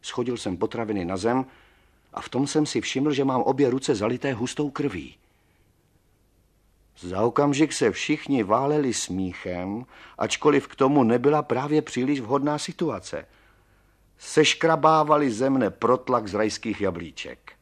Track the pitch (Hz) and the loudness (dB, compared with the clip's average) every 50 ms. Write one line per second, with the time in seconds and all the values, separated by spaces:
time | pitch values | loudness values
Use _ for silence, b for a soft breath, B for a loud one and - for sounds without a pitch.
0 | _ - - - 123 120 123 110 - 107 92 87 107 110 - 113 117 104 110 101 | _ -10 -6 -4 -4 -4 -4 -4 -4 -6 -4 -2 -4 -4 -4 -6 -4 -4 -4 -4
1 | 87 85 95 95 90 113 120 131 131 131 b b b b b b b b b b | -2 -4 -4 -2 0 0 0 0 0 -2 b b b b b b b b b b
2 | b b _ - - - - 120 139 143 - 156 151 143 - 120 104 - - 131 | b b _ -12 -12 -6 -2 -2 -2 0 2 0 0 0 -2 -4 -4 -2 -4 -2
3 | 135 151 147 131 139 135 131 127 - - 135 131 143 127 120 135 - - 143 101 | 0 0 0 0 0 0 2 0 0 0 2 2 2 2 2 0 0 0 -2 0
4 | 101 110 123 123 - 143 135 104 117 127 - - 151 143 135 - 147 143 95 87 | 0 -2 -2 -2 -2 -4 -2 -2 -4 -6 -4 -4 -4 -4 -4 -4 -4 -4 -4 -6
5 | - - - _ _ _ _ _ _ _ _ _ _ _ _ _ _ _ _ _ | -12 -12 -18 _ _ _ _ _ _ _ _ _ _ _ _ _ _ _ _ _
6 | _ _ _ _ _ _ _ _ _ _ _ _ _ _ _ _ _ _ _ _ | _ _ _ _ _ _ _ _ _ _ _ _ _ _ _ _ _ _ _ _
7 | - 87 90 92 107 120 113 - 143 147 143 131 156 147 - - 139 113 190 - | -12 -8 -4 0 0 0 2 2 2 2 4 2 2 0 2 2 2 2 2 0
8 | - - 147 151 - - 139 131 110 92 107 120 135 139 151 151 143 131 110 - | -2 -2 -2 -4 0 -2 0 0 2 2 2 2 2 2 2 2 2 0 -2 -4
9 | - - 90 92 95 92 87 - - 95 90 87 90 95 101 113 127 B B B | -4 -6 -4 -4 -4 -4 -6 -8 -8 -8 -6 -6 -6 -6 -6 -8 -10 B B B
10 | B B B B - 110 - - - 151 147 139 131 - - - 135 135 143 147 | B B B B -4 -4 -4 0 2 2 2 2 0 -2 -2 0 2 4 4 4
11 | 127 110 117 123 123 143 151 151 143 - 120 120 135 147 151 151 147 - - 127 | 4 4 4 4 4 2 2 2 0 0 -2 -4 -2 0 0 0 0 -2 -4 -4
12 | 123 131 147 139 123 104 127 139 135 147 147 147 - - 170 - 175 160 123 95 | -2 0 -2 -2 -2 -2 -2 0 0 0 -2 -2 -4 -8 -6 -4 -4 -4 -4 -6
13 | - - - 73 - b b b b b b b b b b b b b b b | -8 -10 -10 -10 -10 b b b b b b b b b b b b b b b
14 | b b _ _ - - - - 156 147 - - - 165 160 156 143 156 160 156 | b b _ _ -18 -2 4 4 4 4 4 2 2 2 2 4 6 4 6 6
15 | 151 147 151 147 151 135 113 104 127 135 135 135 123 98 90 - - 113 123 127 | 4 4 4 4 4 2 0 0 0 2 2 2 2 0 -2 0 2 2 2 2
16 | 127 - 127 120 110 101 92 104 107 110 101 - - 113 101 - 101 95 90 87 | 2 0 0 0 0 0 -2 0 0 0 -2 -4 -6 -6 -4 -2 -2 -2 -2 -4
17 | 87 80 69 - - 67 64 - _ - - _ | -10 -12 -12 -12 -12 -14 -14 -16 _ -20 -20 _